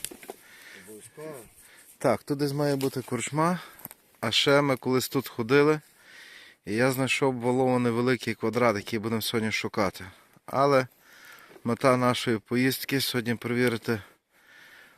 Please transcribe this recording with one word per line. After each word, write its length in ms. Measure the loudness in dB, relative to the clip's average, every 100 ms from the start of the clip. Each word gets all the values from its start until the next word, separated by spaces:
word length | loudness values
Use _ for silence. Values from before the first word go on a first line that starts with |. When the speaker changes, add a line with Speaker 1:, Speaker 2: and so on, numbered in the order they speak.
| -12 -14 -18 -20 -20 -20 -20 -20 -18
Speaker 1:
Обов'язково. 480 | -20 -20 -16 -16 -16 -18 -20 -20 -20 -20 -2
Speaker 2:
Так, 240 | 0 0
тут 160 | -2 -4
десь 140 | -2
має 240 | 0 0 0
бути 260 | -2 -4
корчма. 560 | -6 -6 -4 0 0 0 -8 -18 -20 -20 _ -6
А 100 | -2
ще 300 | 2 4 4
ми 160 | 4 0
колись 320 | 0 0 0
тут 200 | -4 -4
ходили. 520 | -8 2 4 6 2 -4 _ -20 -20 -20 -20 -20 _
І 100 | -6
я 160 | 0 0
знайшов 500 | 0 -2 0 0 0
валований 520 | 0 2 2 2 2
великий 420 | 0 0 0 -2
квадрат, 420 | -4 -2 2 2 2
який 220 | -2 -4
будемо 240 | -2 -4
сьогодні 300 | -2 -2 -2
шукати. 520 | -2 -4 0 0 -2 -18 -20 _ _ -6
Але 400 | 2 4 4 2 _ _ -20 -20 -20 -20 -8
мета 320 | -4 2 4 4
нашої 420 | 2 0 0 -2
поїздки 600 | -2 0 0 -2 -4 -2
сьогодні 340 | 0 -2 -2
перевірити 680 | -4 -2 0 2 0 -2 -4 -4 _ _ _ _ -20 -20 -20 -20